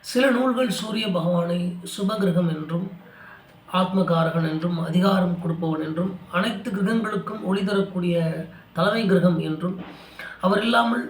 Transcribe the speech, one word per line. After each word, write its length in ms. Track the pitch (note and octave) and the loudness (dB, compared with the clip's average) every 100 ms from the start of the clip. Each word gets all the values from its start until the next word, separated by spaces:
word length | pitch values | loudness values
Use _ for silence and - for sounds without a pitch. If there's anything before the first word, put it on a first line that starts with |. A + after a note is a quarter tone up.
சில 300 | - B3 C4+ | -2 2 4
நூல்கள் 400 | A#3+ C4 B3 B3+ | 4 2 2 0
சூரிய 380 | F3+ A3 G#3+ A3 | -2 -4 -4 -2
பகவானை 680 | F3 E3+ F3 E3+ F3 F3 F3 | 0 2 0 0 -2 -4 -6
சுப 320 | - - F#3+ F3 | -10 -4 -2 0
கிரகம் 320 | F#3+ E3+ E3+ | 2 2 0
என்றும், 380 | D#3 D#3 E3 G3 - - - - - - - - | -2 -4 -4 -6 -10 -20 -20 -20 -20 -20 -20 -4
ஆத்மகாரகன் 760 | F3+ F#3 F#3+ E3 E3 E3 E3 D#3+ | 0 2 2 2 2 2 2 0
என்றும், 300 | D#3 E3+ E3+ | 0 -2 -2
அதிகாரம் 640 | E3 E3+ G3 G3 F3+ F3 | 0 4 4 4 2 0
கொடுப்பவன் 420 | E3+ E3 E3 D#3 | -2 -2 -2 -2
என்றும், 360 | D#3 D#3+ F#3+ F#3 - | -4 -2 -4 -4 -4
அனைத்து 380 | F3 G#3+ G3 B3 | -2 -2 -4 -6
கிரகங்களுக்கும் 720 | G3 G3 A3+ G#3 G#3 - G#3+ | -2 0 0 0 -4 -6 -8
ஒளி 220 | - G3 | -2 0
தரக்கூடிய 840 | F#3+ G3+ G3 F#3 F3 E3+ E3 D#3+ - - - | 0 0 0 -2 0 2 0 -2 -8 -14 -12
தலைமை 340 | - F3 A3+ G#3 | 0 0 2 4
கிரகம் 320 | F3+ F3+ D#3+ | 6 6 4
என்றும், 380 | D#3+ D#3 F3 F#3+ - - - - - - | 0 -2 -4 -6 -10 -16 -20 -16 -16 -4
அவர் 220 | F#3 G3+ | 0 2
இல்லாமல் 420 | A3+ A#3 A#3 A#3+ | 2 2 2 0